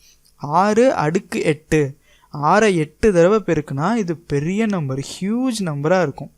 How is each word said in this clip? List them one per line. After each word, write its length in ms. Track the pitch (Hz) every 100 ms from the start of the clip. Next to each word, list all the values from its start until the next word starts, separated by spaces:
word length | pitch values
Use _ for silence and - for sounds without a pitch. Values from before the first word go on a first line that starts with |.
| _ _ _ _
ஆறு 580 | 143 165 208 214 262
அடுக்கு 480 | - 151 190 - 226
எட்டு. 540 | 170 147 - 156 139 - _ _ _
ஆறை 460 | 147 151 202 220 170
எட்டு 360 | 151 _ 220
தடவை 260 | 175 175 220
பெருக்குனா 580 | 180 156 - 139 175 233
இது 200 | 170 151
பெரிய 500 | - 143 156 196 220
நம்பர், 320 | 185 139 131
ஹியூஜ் 640 | 135 - 190 240 262 220
நம்பரா 380 | 175 143 151 185
இருக்கும். 280 | 147 - -